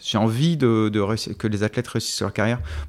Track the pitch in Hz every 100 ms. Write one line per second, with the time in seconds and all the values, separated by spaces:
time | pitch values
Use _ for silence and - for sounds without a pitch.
0 | - 110 110 113 165 160 127 113 107 104
1 | 98 110 - 104 110 104 107 - 120 113
2 | - - 101 - 107 123 - -